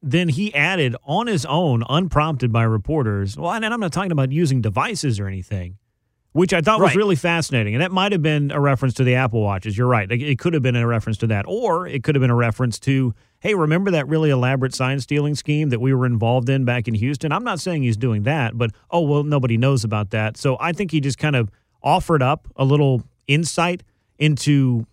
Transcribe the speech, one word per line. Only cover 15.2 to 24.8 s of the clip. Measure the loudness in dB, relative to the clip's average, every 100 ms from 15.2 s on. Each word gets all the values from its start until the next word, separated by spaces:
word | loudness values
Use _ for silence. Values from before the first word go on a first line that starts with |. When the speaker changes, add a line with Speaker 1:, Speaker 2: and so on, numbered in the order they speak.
| -2 -4
Speaker 1:
scheme | -2 -2 0
that | 2
we | 4
were | 4 2
involved | 2 2 2 2
in | 0 2
back | 0 0
in | 0
Houston?" | 0 -2 -2
I'm | -2 -2
not | -4
saying | -4 -2
he's | 0 0
doing | 0 0
that, | 0 0 -2 -2
but, | -4 -4 _
"Oh, | -2
well, | 2 0
nobody | 2 0 2 2
knows | 2 2 0
about | -2 -2
that." | -2 -4 -2
So | -4 -2
I | -4
think | -4 -2
he | -2
just | -2 -2
kind | 0 0
of | -2 -6 _ _
offered | 0 0 2 2
up | 2 0 -4 -2
a | 2
little | 4 4 0 -4 _ -2
insight | 0 0 0 0 -2 -10 _ _ _
into | 0 2 2 4 4 0